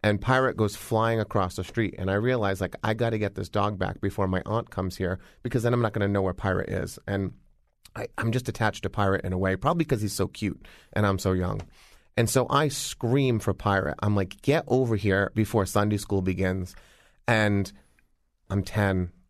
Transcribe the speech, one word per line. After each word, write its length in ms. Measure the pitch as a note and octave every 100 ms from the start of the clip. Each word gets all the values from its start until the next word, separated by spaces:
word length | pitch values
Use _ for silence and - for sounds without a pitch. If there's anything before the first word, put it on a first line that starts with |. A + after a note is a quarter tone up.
And 180 | G#2+ G#2
Pirate 360 | A#2 C3 C3 -
goes 180 | G#2+ -
flying 440 | - A2+ A2+ A2+
across 360 | G#2+ G#2+ F#2 -
the 80 |
street, 320 | F#2 - G#2+ -
and 140 | F#2
I 40 | G2+
realize, 460 | A#2 B2+ G2+ F#2+
like, 140 | F#2 -
I 100 | A2
gotta 240 | A2 A#2 A2+
get 160 | G2+
this 160 | - G2+
dog 300 | G#2+ G2+ G2
back 220 | F#2+ G2
before 260 | G2 F#2 F#2+
my 160 | F#2 -
aunt 240 | A2 A#2
comes 280 | - F#2 -
here, 200 | F#2 F#2 - _
because 220 | B2 B2
then 100 | A#2
I'm 80 | B2
not 120 | A2+
gonna 140 | G#2 G2+
know 140 | G2
where 120 | F#2+
Pirate 360 | F#2 G2 F#2 -
is. 300 | F#2+ - - -
And 240 | G2 F#2+ - _ _ _ _ - -
I, 120 | - -
I'm 120 | A2
just 160 | B2 A#2+
attached 360 | A2 G#2+ -
to 80 | F#2+
Pirate 340 | - G2 F#2+ -
in 80 |
a 40 | F#2
way, 160 | F#2+ F#2+
probably 280 | C3+ E3+
'cause 180 | D#3+ A#2
he's 120 | G#2
so 140 | - F#2
cute 360 | - G#2+ - - - _
and 140 | - G#2
I'm 100 | F#2+
so 140 | G2
young. 300 | F#2 F2+ G2+ F2+ - - - _ -
And 140 | A#2
so 160 | C3 B2
I 180 | C#3 D3+
scream 720 | - - - A#2 C3+ C3 A2+
for 160 | - F#2
Pirate. 400 | G#2 G2 D2 -
I'm 120 | G#2 G#2
like, 260 | F#2+ -
"Get 220 | - D3+ -
over 280 | B2+ B2 A2
here 340 | G2+ F#2+ G2+
before 320 | - G#2+ A2+ F#2+
Sunday 320 | G#2 G#2 G#2
school 240 | - G2
begins." 540 | F#2+ F2+ F#2 F#2+ F2+ - - _ _ _ -
And 440 | A2+ G#2+ G2+ F#2+ - _ _ _ _ _ _ _
I'm 120 | G2
ten 480 | F#2 - G2+ F#2 F2+ - _